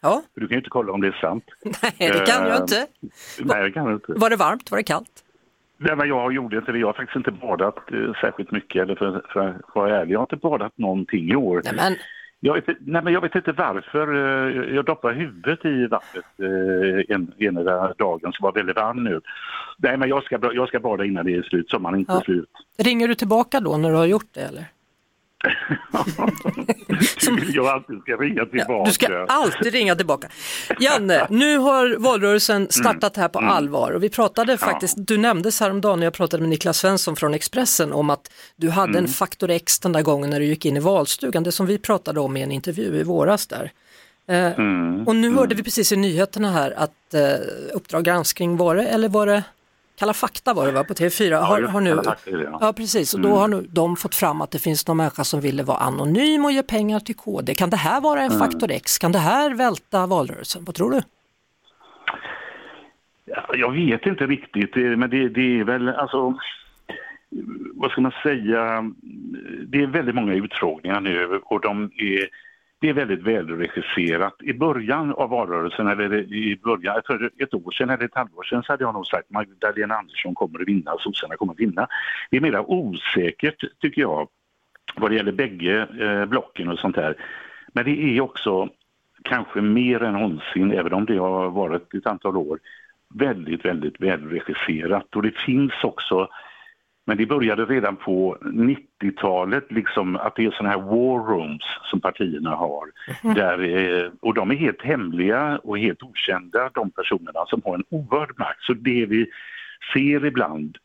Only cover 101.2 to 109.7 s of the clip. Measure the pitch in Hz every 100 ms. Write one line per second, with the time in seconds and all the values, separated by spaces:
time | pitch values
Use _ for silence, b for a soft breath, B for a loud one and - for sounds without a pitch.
101.2 | 110 98 78 76 - - - 95 92 -
102.2 | 98 73 80 78 82 73 78 - B 135
103.2 | 220 214 95 90 90 90 92 90 87 -
104.2 | - 113 98 139 156 - 127 147 92 82
105.2 | 92 117 147 147 - 104 110 87 131 104
106.2 | - 92 87 107 131 131 104 - 92 95
107.2 | 82 82 87 117 107 90 - 160 135 143
108.2 | 151 - - - - 123 123 120 110 110
109.2 | 113 B B B B